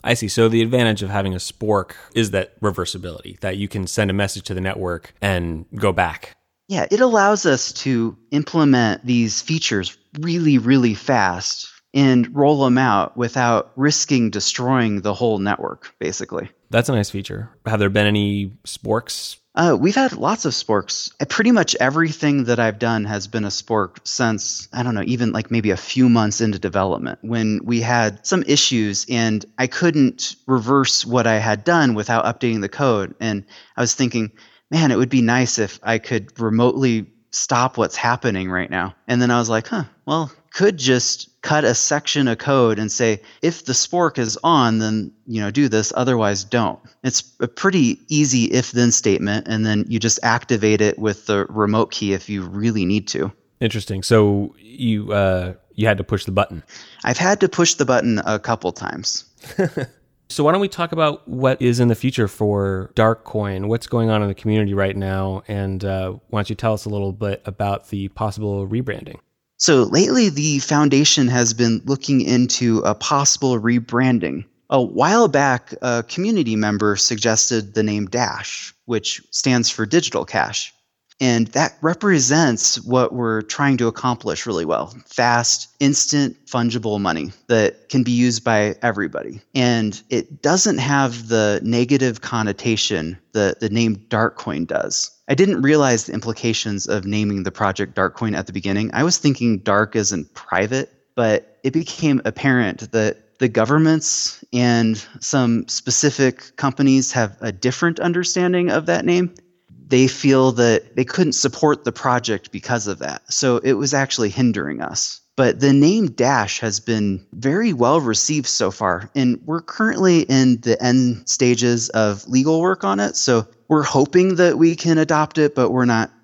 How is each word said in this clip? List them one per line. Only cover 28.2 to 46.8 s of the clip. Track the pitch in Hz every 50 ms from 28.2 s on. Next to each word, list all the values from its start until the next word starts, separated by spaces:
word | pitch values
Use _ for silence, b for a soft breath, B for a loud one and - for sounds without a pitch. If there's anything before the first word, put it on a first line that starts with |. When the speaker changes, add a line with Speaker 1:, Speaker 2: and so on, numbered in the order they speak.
| - -
Speaker 2:
some | 190 185 - -
issues | 143 143 - - 135 117 107 104 98 - - -
and | 127 117 117 113 110 104 - - _ -
I | 131 123
couldn't | - - 175 170 156 156 135 123 - - - - - _ -
reverse | - 131 123 107 120 139 139 131 127 - - -
what | 113 120 127 113
I | 113 110
had | 107 110 113 107 104 104
done | 170 175 170 151 127 113
without | 104 101 - 117 113 -
updating | 110 117 - - 120 113 107
the | 98 101
code. | - - 143 131 117 104 95 - - -
And | 113 113 107 101 98 B B B B B B -
I |
was | 123 117 -
thinking, | - 135 120 117 117 110 104 b b b b b b b b
"Man, | - 165 160 139
it | 120 98
would | 131 120
be | 139 127
nice | 117 113 120 127 127 117 - -
if | 107 98 - - -
I | 104 113 110
could | - - 123 113 98 - _ -
remotely | 117 110 110 113 120 123 - 139 135 123 117 110 101 - _ _ _ _
stop | - - - - 131 120 123 131 - 120
what's | 107 85 -
happening | - - 120 120 123 - 123 101 95 92 92
right | 92 90 90 -
now." | - 92 87 95 - _ _ -
And | 123 123
then | 123 120
I | 120 120
was | 117 104
like, | 113 110 110 -
"Huh, | 233 208 143 - _ _ -
well, | - 151 165 160 139 - _ _ _ -
could | - 190 208 196 151
just | 127 131 127 123 - - - - - - _ _
cut | - - 151 151 147
a | 113 120
section | - - - 147 147 - - - 147 135 123
of | 113 -
code | - 143 139 135 123 113 110 101
and | 110 104
say, | - - 123 113 107 101 B B B B
'If | - 165 170 - -
the | - 127
spork | - - - - 175 175 156 - -
is | 120 110 101 - -
on, | 165 170 147 123 117 113 110
then, | 110 107 107 110 101 73 - _ _ -
you | 113 110
know, | 104 101
do | 110 139 147 127
this, | 110 110 104 - -
otherwise | - 127 127 127 117 110 101 101 95 98
don't.'" | 101 - 120 110 92 - -